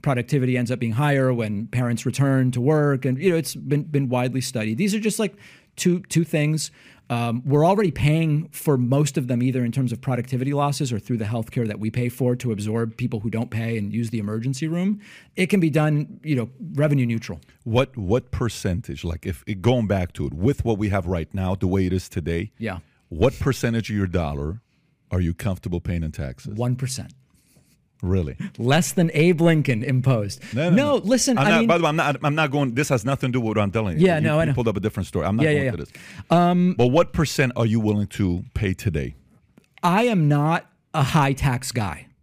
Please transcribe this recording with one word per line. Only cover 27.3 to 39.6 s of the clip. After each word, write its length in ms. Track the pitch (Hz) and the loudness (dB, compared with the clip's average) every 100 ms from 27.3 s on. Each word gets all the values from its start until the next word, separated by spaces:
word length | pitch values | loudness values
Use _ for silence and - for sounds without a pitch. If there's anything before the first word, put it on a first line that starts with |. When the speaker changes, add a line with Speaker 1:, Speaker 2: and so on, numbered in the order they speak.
| _ _ _ _ _ _ _ | _ _ _ _ _ _ _
Speaker 2:
Really? 340 | 90 95 76 65 202 - | 0 0 0 -6 -12 -4
Speaker 1:
Less 320 | 117 147 - | 2 2 2
than 180 | - 165 | 0 2
Abe 280 | 147 170 160 | 4 4 4
Lincoln 400 | 170 160 143 113 | 4 4 2 0
imposed. 600 | 131 131 131 120 101 - - | 0 2 2 2 0 -8 -8
Speaker 2:
No, 160 | 110 170 | -2 2
no, 60 | 190 | 4
Speaker 1:
No, 140 | 294 | 4
Speaker 2:
no. 60 | 254 | 2
Speaker 1:
listen, 400 | 180 254 - 233 | 2 2 2 2
Speaker 2:
I'm 80 | 147 | 4
Speaker 1:
I 20 | |
Speaker 2:
not, 100 | 170 | 4
Speaker 1:
mean 80 | 226 | 4
Speaker 2:
by 100 | 175 | 2
the 60 | 160 | 2
way, 40 | |
I'm 60 | 156 | 2
not, 220 | 143 139 | 0 0
I'm 120 | 151 151 | 0 2
not 160 | 151 | 0
going, 240 | 143 135 117 | 2 0 0
this 140 | 151 | 0
has 140 | 127 110 | 0 0
nothing 260 | 139 135 | -2 0
to 80 | 123 | 0
do 0 | |
with 160 | 113 107 | 0 2
what 80 | |
I'm 80 | 101 | 2
telling 260 | 110 107 147 | 0 0 4
you. 80 | 185 | 4
Speaker 1:
Yeah, 120 | 160 | 4
Speaker 2:
You, 40 | |
Speaker 1:
no, 160 | 156 151 | 2 2
I 60 | |
Speaker 2:
you 40 | 165 | 2
Speaker 1:
know. 60 | |
Speaker 2:
pulled 140 | 127 113 | 2 0
up 80 | 98 | 0
a 20 | |
different 280 | 104 - 90 | -2 -4 -4
story. 180 | 92 80 | -2 0
I'm 120 | 107 | 2
not 60 | |
Speaker 1:
Yeah, 100 | 156 | 2
Speaker 2:
going 100 | 147 135 | 2 0
Speaker 1:
yeah, 60 | |
Speaker 2:
to 60 | 87 | -4
Speaker 1:
yeah. 80 | 71 | -10
Speaker 2:
this. 80 | - - - - | -16 -20 -20 2
Speaker 1:
Um, 460 | 170 175 180 180 185 | 4 4 4 2 4
Speaker 2:
But 100 | 123 | 4
what 260 | 143 - | 4 2
percent 400 | - 151 - 131 117 | 2 0 0 0 2
are 100 | 113 | 2
you 140 | 113 | 2
willing 280 | 107 104 101 | 2 0 -2
to 360 | - 98 87 - | 0 0 0 -4
pay 200 | - 104 | -4 -4
today? 420 | 90 - 76 62 - _ _ _ _ | -2 -2 -4 -6 -10 _ _ _ _